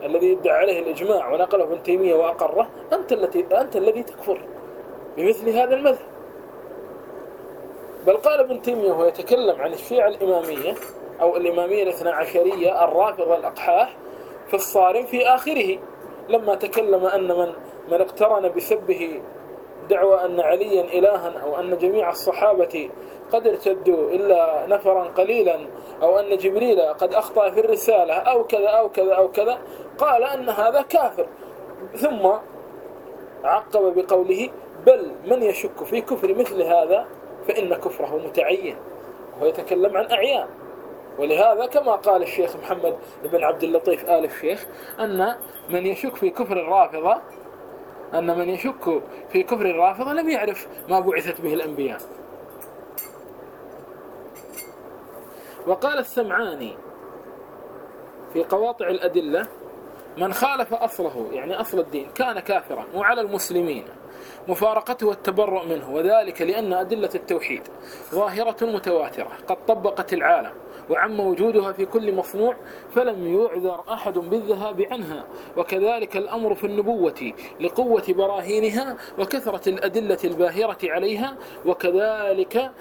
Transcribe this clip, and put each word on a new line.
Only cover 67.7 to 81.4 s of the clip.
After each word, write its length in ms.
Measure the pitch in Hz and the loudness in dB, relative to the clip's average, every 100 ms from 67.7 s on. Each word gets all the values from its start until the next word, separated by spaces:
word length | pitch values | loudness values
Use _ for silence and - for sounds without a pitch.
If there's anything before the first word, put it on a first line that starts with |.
| - - - - | -18 -18 -18 -6
ظاهرة 460 | 165 285 196 226 220 | -2 -2 0 -2 -2
متواترة 680 | 233 208 190 170 143 - - - - | -2 -2 0 0 0 -6 -10 -8 -4
قد 100 | 190 - | -2 0
طبقت 460 | 214 196 - - | 2 0 -2 -2
العالم 400 | 175 147 170 - - - - - | 0 4 4 2 -10 -18 -12 -4
وعم 300 | 156 202 214 | 0 0 0
وجودها 520 | 196 175 220 214 196 | 0 2 2 2 2
في 140 | 190 190 | -2 -2
كل 280 | 226 214 | 0 0
مصنوع، 420 | 190 - 196 233 240 - - - | -2 -2 0 0 -2 -8 -18 -4
فلم 320 | 240 247 196 170 | 0 0 0 0
يعذر 580 | 185 233 170 185 175 180 | 2 2 0 -4 -4 -6
أحد 260 | 220 208 180 | -6 -4 -4
بالذهاب 680 | 170 220 208 196 214 185 202 | -2 -2 0 -2 -2 -4 -4
عنها، 340 | 247 170 202 - - - - | -4 -8 -10 -12 -16 -10 -4
وكذلك 600 | 170 190 208 233 208 196 | -2 0 2 0 -2 -6
الأمر 380 | 208 226 220 | -4 -2 -2
في 100 | 190 202 | -2 -2
النبوة 680 | 208 202 233 170 - 120 - - - | -2 0 2 0 0 -10 -10 -16 -6
لقوة 440 | 170 - 247 220 - | -4 0 2 2 2
براهينها 880 | 180 196 196 180 214 220 220 269 240 - - | 2 2 0 -2 0 0 0 -4 -8 -10 -6
وكثرة 500 | 196 269 226 190 196 | -4 -4 -4 -4 -2
الأدلة 500 | 190 196 220 208 180 | 0 0 0 0 0
الباهرة 540 | 175 165 175 175 220 185 | 0 2 2 2 -2 -2
عليها، 520 | 175 165 196 214 262 269 | -4 -2 0 -2 -4 -8